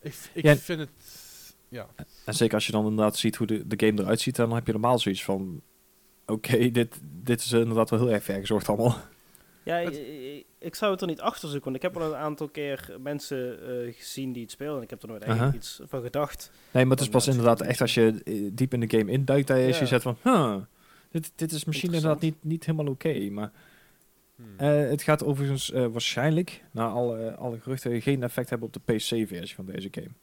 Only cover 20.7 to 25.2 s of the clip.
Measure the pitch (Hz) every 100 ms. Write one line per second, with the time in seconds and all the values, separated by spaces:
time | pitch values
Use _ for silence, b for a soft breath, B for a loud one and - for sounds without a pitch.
20.7 | b b b b 165 160 - 160 160 156
21.7 | 151 180 170 156 151 160 156 156 160 -
22.7 | 160 147 131 160 147 101 101 104 b b
23.7 | b b b _ _ _ _ 117 98 143
24.7 | 147 143 147 - 151